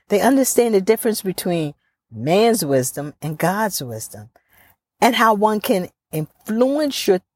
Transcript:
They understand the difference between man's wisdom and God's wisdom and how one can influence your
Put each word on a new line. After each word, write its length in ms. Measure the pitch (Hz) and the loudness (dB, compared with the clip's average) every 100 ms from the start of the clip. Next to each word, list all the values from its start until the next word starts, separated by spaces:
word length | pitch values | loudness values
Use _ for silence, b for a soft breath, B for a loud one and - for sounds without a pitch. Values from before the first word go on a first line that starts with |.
| - | -2
They 120 | 202 | 0
understand 540 | 240 269 254 - 240 | 4 2 2 2 2
the 60 | 202 | 2
difference 420 | 190 220 233 214 | 2 0 -2 -4
between 520 | 190 - 185 170 151 - _ _ _ | -6 -4 -2 -2 -4 -8 _ _ _
man's 540 | 110 131 190 233 220 | -6 0 4 4 2
wisdom 500 | 143 135 127 147 147 - | 2 0 0 -6 -12 -10
and 160 | 151 151 | -10 -2
God's 440 | 170 202 214 - | -2 0 -4 -4
wisdom 480 | 127 110 - 101 107 b b b b b _ _ | -8 -12 -12 -16 -20 b b b b b _ _
and 160 | 226 226 | 0 2
how 180 | 226 | 2
one 260 | 208 208 214 | 2 0 0
can 280 | - 196 - _ _ | 0 -2 -4 _ _
influence 960 | 156 156 _ - 220 262 285 294 - - | -8 -8 _ -4 0 2 0 -2 -2 0
your 140 | 185 - | 0 -2